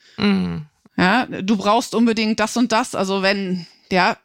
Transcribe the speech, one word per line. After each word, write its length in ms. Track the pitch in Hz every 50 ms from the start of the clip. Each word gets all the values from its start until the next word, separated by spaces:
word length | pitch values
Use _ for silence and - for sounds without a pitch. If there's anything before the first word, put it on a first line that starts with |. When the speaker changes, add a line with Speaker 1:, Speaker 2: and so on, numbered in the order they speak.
| _ - -
Speaker 1:
Mhm. 500 | - 202 202 196 190 180 175 170 165 151 - _ _ _ _ _
Speaker 2:
Ja, 300 | - 180 180 214 254 -
du 320 | - - - 190 196 233
brauchst 360 | 190 190 208 220 233 - - -
unbedingt 460 | 226 233 226 220 220 220 214 226 -
das 160 | 214 220 -
und 160 | 240 247 -
das. 240 | 220 226 247 - -
Also 260 | - 196 190 196 196
wenn, 460 | 190 196 202 196 196 180 185 175 165 - _ _ _ -
ja. 260 | 190 180 180 220 - -